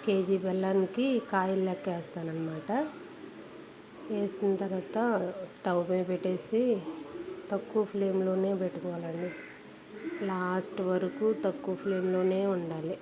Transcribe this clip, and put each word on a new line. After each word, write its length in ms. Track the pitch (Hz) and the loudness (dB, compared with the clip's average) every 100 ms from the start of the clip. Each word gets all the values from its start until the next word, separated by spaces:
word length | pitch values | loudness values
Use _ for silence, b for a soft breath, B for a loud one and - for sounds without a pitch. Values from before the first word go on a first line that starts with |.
| - | 4
కేజీ 300 | 190 185 190 | 4 4 2
బెల్లానికి 600 | 185 190 190 196 190 - 269 247 - | 2 2 4 4 4 2 2 2 2
కాయలు 320 | 196 190 190 185 | 2 4 2 2
లెక్క 220 | 180 - 170 | 0 -2 -4
వేస్తానన్నమాట. 720 | 165 175 165 160 160 160 160 233 302 - - - - - - - - - - - - | -4 -6 -4 -2 -4 -4 0 0 0 -6 -14 -14 -16 -14 -16 -16 -18 -18 -20 -16 -4
వేసిన 420 | 208 202 185 202 190 | 0 0 0 2 2
తర్వాత 360 | 196 185 180 220 240 208 180 190 185 | 0 -2 -2 0 2 2 0 -4 -10
స్టవ్ 280 | - 196 175 170 | -4 2 2 2
మీద 160 | 185 180 | 0 2
పెట్టేసి 540 | 180 185 180 - 220 254 208 160 165 - - - - - | 0 0 -2 0 2 4 2 -2 -10 -10 -10 -10 -10 -4
తక్కువ 300 | 196 - 214 202 | -4 0 0 0
ఫ్లేమ్లోనే 600 | 202 196 190 190 185 190 190 | 0 2 2 2 2 2 2
పెట్టుకోవాలండి. 680 | 180 170 180 170 170 165 180 165 - - - - - - 330 - 202 | -2 -2 -6 -6 -6 -4 -6 -6 -14 -16 -18 -18 -16 -10 -8 -4 -2
లాస్ట్ 500 | 185 180 185 185 - 185 | 0 2 0 0 -2 2
వరకు 380 | 185 185 - 214 214 190 | 2 2 2 2 4 0
తక్కువ 300 | 185 - 180 | 0 -4 -2
ఫ్లేమ్లోనే 580 | 202 185 185 185 185 190 196 185 | 0 2 2 4 4 4 2 2
ఉండాలి. 420 | 170 160 156 226 | -2 -4 -4 -6